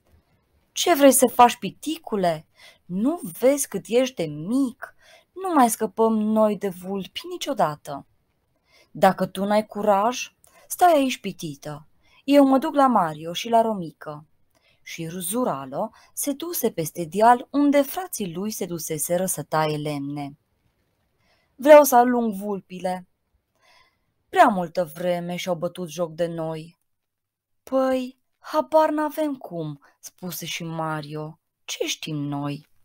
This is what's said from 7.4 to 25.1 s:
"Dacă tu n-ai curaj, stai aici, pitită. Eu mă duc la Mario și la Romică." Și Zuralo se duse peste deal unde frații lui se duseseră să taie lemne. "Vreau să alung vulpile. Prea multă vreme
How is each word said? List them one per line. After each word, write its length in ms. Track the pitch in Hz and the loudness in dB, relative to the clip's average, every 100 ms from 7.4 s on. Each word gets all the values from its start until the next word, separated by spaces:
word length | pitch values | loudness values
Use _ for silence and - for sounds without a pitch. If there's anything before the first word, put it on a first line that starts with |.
| 320 233 165 147 - 139 - _ _ _ _ _ _ _ _ | -6 -2 -2 -4 -12 -14 -14 _ _ _ _ _ _ _ _
"Dacă 360 | 156 190 190 185 | 2 2 2 -4
tu 180 | - | -4
n-ai 220 | 202 208 220 | 0 0 0
curaj, 680 | 208 208 196 220 247 - _ _ _ - | -4 2 2 2 -2 -10 _ _ _ -10
stai 240 | - 359 | 2 4
aici, 280 | 311 269 247 | 4 2 -4
pitită. 640 | 196 - 165 139 151 147 - _ _ _ | -8 -10 -12 -12 -14 -16 -18 _ _ _
Eu 220 | - 285 269 | 4 6 8
mă 120 | 262 | 4
duc 160 | 320 | 2
la 120 | 285 269 | 2 4
Mario 460 | 226 165 151 165 | 4 0 -4 -10
și 160 | 175 226 | -8 2
la 120 | 226 | 2
Romică." 640 | 226 208 160 - - 147 156 _ _ _ _ _ | 2 -2 -8 -12 -14 -14 -18 _ _ _ _ _
Și 220 | - - 165 | -18 -12 -10
Zuralo 840 | 180 180 226 247 139 135 143 220 - _ | -8 -6 -2 -2 -4 -6 -6 -6 -10 _
se 200 | - - | -8 -6
duse 380 | 285 339 339 226 | -6 -6 -4 -4
peste 340 | 190 156 - | -4 -8 -8
deal 440 | 165 185 226 247 - | -6 2 4 4 0
unde 320 | 277 285 285 | 0 2 2
frații 520 | 277 - 370 - 190 | 0 -4 -10 -8 -8
lui 160 | 165 208 | -6 -8
se 160 | 214 185 | -6 -8
duseseră 600 | 170 - 156 - 175 190 | -8 -8 -6 -2 -2 -2
să 160 | - | -6
taie 340 | 151 156 156 151 | -4 -2 0 -2
lemne. 600 | 151 147 139 147 143 147 _ _ _ _ _ _ _ _ _ _ _ | -4 -6 -6 -8 -10 -14 _ _ _ _ _ _ _ _ _ _ _
"Vreau 300 | - 269 302 | 2 10 10
să 120 | 285 247 | 10 6
alung 380 | 247 240 226 | 4 2 -2
vulpile. 720 | 190 208 196 - 180 185 185 180 _ _ _ _ _ _ _ _ _ _ _ _ | -4 -6 -8 -10 -8 -6 -6 -10 _ _ _ _ _ _ _ _ _ _ _ _
Prea 180 | 381 294 | 4 4
multă 440 | 190 170 180 165 | 4 -4 -4 -6
vreme 420 | 160 180 | -4 -4